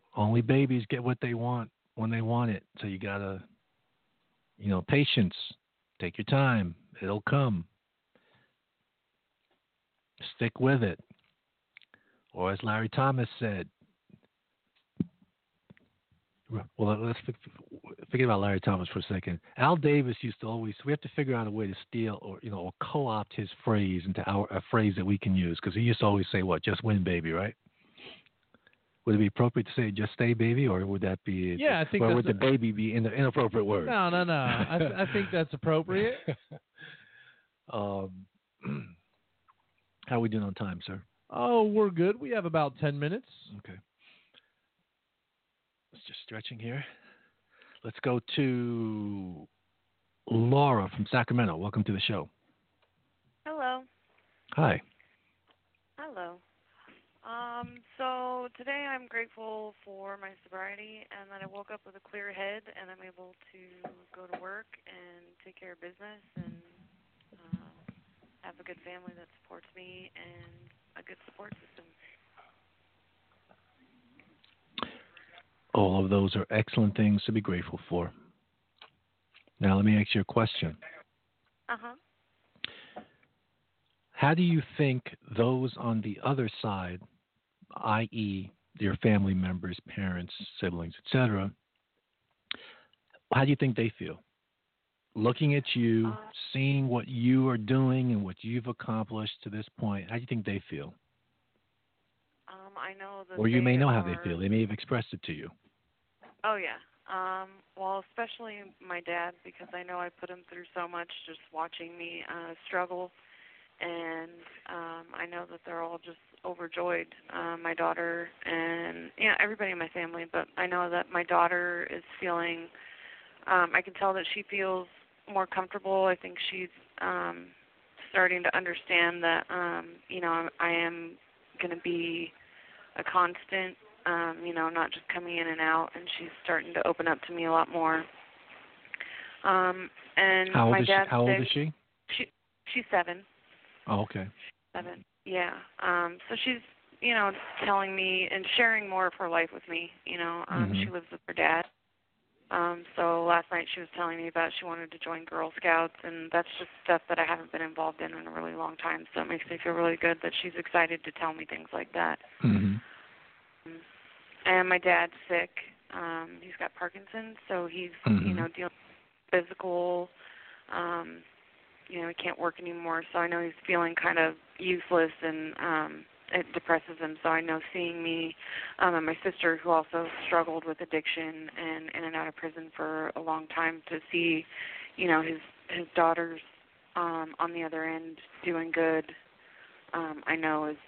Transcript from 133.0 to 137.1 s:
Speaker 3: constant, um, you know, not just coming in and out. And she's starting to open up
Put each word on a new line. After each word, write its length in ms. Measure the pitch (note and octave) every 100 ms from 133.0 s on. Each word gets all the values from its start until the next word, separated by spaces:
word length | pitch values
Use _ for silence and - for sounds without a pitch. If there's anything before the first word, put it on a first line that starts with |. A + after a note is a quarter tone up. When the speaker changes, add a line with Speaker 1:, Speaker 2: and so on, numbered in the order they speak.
Speaker 3:
constant, 720 | - F#3 F3 F3 - F#3+ F#3 F#3 - - -
um, 400 | E3+ E3+ E3 E3+
you 80 |
know, 160 | E3+ D#3+
not 220 | E3+ D3+
just 160 | - -
coming 300 | F3+ F3 E3+
in 100 | E3
and 120 | D#3+
out. 300 | D#3+ D#3+ D#3+ -
And 120 | F3 -
she's 120 | D#3+ -
starting 300 | - E3 E3+
to 140 | E3+ -
open 200 | E3
up 140 | E3